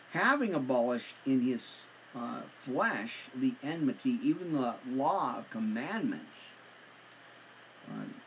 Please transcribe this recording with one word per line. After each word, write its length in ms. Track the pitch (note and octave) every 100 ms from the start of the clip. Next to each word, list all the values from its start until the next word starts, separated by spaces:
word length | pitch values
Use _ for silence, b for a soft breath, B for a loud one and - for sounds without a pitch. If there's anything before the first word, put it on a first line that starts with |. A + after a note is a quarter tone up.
| -
having 440 | E3 A3 C#4+ A#3
abolished 600 | D#3+ B2+ B2 A#2+ A#2+ - -
in 180 | C3+ C3
his, 400 | B2 A#2+ - - - - - B2
uh, 260 | A#2+ A#2 A2+
flesh 760 | - - C#3 A3+ C3 A#2 - -
the 220 | B2+ C3 A#2+
enmity, 560 | - E3 C#3+ - C3 A#2+
even 300 | B2+ E3+ F3+
the 200 | D3 B2 A2+
law 520 | B2+ C3 C#3+ F#3+ C3+ A#2+
of 140 | A2+
commandments, 1040 | A#2 A2 A2 D3 G#3+ C3+ D#2+ - - - - - - - - - - - - - - - - -
uh, 180 | G#2+ G#2 -